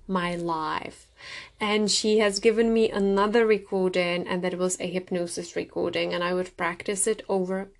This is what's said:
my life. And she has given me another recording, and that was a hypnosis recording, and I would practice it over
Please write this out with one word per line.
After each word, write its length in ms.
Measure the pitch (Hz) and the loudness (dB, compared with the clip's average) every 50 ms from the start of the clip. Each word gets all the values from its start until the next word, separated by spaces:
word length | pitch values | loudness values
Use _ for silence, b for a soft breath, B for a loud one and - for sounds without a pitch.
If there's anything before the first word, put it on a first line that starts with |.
| - | -8
my 280 | - 190 185 175 175 175 | -4 -2 -2 -2 -2 -2
life. 720 | 170 170 170 165 160 156 156 156 - - - - - - _ B B B B B B B B B - | -4 -4 -4 -2 -2 -2 -4 -4 -4 -6 -8 -12 -16 -20 _ B B B B B B B B B -4
And 320 | 220 208 208 214 214 208 | -2 0 2 2 2 2
she 280 | 208 - - 220 214 220 | 0 0 2 4 4 4
has 220 | 214 208 196 202 | 4 4 2 2
given 340 | - 233 220 220 233 226 226 | 2 4 4 4 4 4 4
me 160 | 226 220 220 | 4 2 2
another 560 | - 208 196 196 196 196 202 214 202 240 226 | 2 2 2 4 4 4 4 4 4 4 4
recording, 800 | 220 220 196 196 - - 190 185 185 185 185 180 175 175 175 180 - | 4 4 2 0 -2 -2 0 0 2 2 2 2 2 0 -2 -2 -2
and 160 | 185 180 180 | -2 -2 -2
that 140 | 180 180 175 | -2 -2 0
was 200 | 180 185 180 - | 0 0 0 -2
a 80 | - | -4
hypnosis 680 | 180 165 185 185 - 190 175 175 170 - - 175 - - | -4 -4 -6 -4 -4 -4 -4 -4 -4 -6 -8 -10 -8 -6
recording, 560 | 175 175 - - 175 180 180 175 170 170 175 175 | -6 -6 -6 -4 -4 -2 -2 0 -2 -2 -2 -2
and 100 | 175 175 | -2 -2
I 120 | 175 180 | 0 0
would 220 | 180 180 180 - | -2 -2 -4 -4
practice 500 | - 180 170 180 185 - - 208 190 - | -4 -4 -4 -4 -4 -4 -4 -4 0 0
it 160 | 226 220 214 - - | 0 -2 -2 -2 -2
over 420 | 196 190 185 180 190 190 196 - - _ | -2 0 0 -2 -4 -4 -6 -8 -14 _